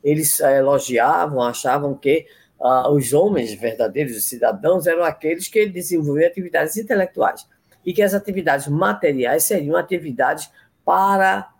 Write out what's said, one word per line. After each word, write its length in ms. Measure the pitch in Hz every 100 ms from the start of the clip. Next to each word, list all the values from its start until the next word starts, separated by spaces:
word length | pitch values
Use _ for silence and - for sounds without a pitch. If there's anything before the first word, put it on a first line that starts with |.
eles, 380 | 143 151 151 -
eh, 180 | 143 139
elogiavam, 840 | 135 139 - 120 127 170 165 135
achavam 520 | 120 120 127 143 143
que, 320 | 135 139 156 - _ _ _
ah, 300 | 123 127 127
os 220 | 147 123
homens 400 | 147 202 175 113
verdadeiros, 600 | 104 113 113 110 131 139 110
os 80 |
cidadãos, 640 | - 120 117 101 151 185 170
eram 180 | 165
aqueles 440 | 170 160 156 165 196
que 180 | 220 214
desenvolviam 600 | 180 160 170 147 143 170
atividades 500 | 185 175 156 156 214
intelectuais, 720 | 214 208 185 - - - - _ _ _
e 80 | 185
que 100 | 180
as 120 | 202
atividades 520 | 196 202 190 156 139 139
materiais 760 | 151 196 208 160 135 120 151
seriam 320 | - 196 147 175
atividades 760 | 175 175 156 123 131 156 - _ _ _
para 640 | - 180 196 196 190 196 190